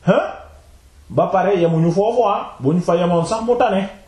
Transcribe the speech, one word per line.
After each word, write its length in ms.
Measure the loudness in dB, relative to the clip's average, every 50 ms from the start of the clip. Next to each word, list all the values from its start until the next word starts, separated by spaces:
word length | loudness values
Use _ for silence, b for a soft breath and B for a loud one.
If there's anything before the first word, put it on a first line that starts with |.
| 2
Hein? 180 | 2 2 2 0 -2 -8 -14 -18 -20 -20 -20 -20 -20 -20 -20 _ -20 _ -20 -20 -6
Ba 180 | -2 -2 -2
pare 280 | 2 2 0 2 2 2 2
yemuñu 320 | 2 2 2 2 2 2
foofu 320 | 2 0 0 0 2 2 2
ah. 300 | 2 0 -2 -6 -10 -12 -4
Buñ 220 | -2 0 0 0
fa 140 | 0 0 0
yemoon 300 | 0 0 0 0 0 0
sax 160 | -2 -4 -4 -2
mu 120 | -2 0
tane. 320 | 2 2 0 0 -2 -4 -4 -10 -18 -20